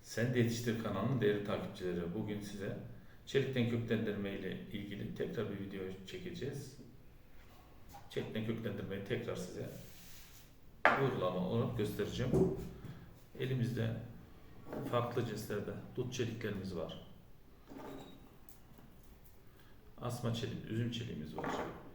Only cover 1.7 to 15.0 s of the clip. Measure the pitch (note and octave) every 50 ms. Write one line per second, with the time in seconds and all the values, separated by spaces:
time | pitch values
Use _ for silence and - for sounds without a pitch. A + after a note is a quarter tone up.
1.7 | - - F2+ F2+ F2 F2 E2+ E2+ F2 G#2+ G#2+ G#2+ G#2 G2+ G2+ - - G2 F#2+ A2
2.7 | C#3 - - - - - - - - - - - - C#3 B2+ - - B2 A#2 A2+
3.7 | A#2 A2+ - - A#2 G#2 G2+ G#2 G2+ G2+ G2+ G2 G2 F#2 F#2+ F#2 F2+ - - -
4.7 | - G#2 G2+ G2+ G#2 G#2 A#2 A#2 - - - - - - G#2+ G2+ G2+ G2 G2 G2
5.7 | F#2+ G2 F#2 F#2+ F#2+ - - - - F#2 F2 F2+ E2+ - B2 C#3 - - - -
6.7 | - - - - - - - - - - - - - - - - - - - -
7.7 | - - - - - - - - - - A#2 A2+ - A2+ A2+ A2+ A2+ G2+ - G#2
8.7 | F#2+ - F#2 F2+ G2 G2 - - B2 - - - - - - - - G2+ - -
9.7 | - - - - - - - - - - - - - - - - - - - -
10.7 | - - - - - - C3+ C3 - - F2+ F2+ F2+ F2+ F2+ F#2 A2 A#2 A#2 -
11.7 | - A2 G#2 - - - G2+ - - - A#2+ - - - F#3 - - - - -
12.7 | - - - - - - - - - - - - - - C3 B2+ C3 B2 A2+ G#2
13.7 | - - A2+ A2+ A2+ - - - - - - - - - - - - - - -
14.7 | - - - - A#2+ A#2+